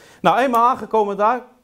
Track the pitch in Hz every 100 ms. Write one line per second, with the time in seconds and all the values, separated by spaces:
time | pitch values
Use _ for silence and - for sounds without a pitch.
0 | - - 175 190 262 233 240 262 220 220
1 | 202 196 208 247 240 _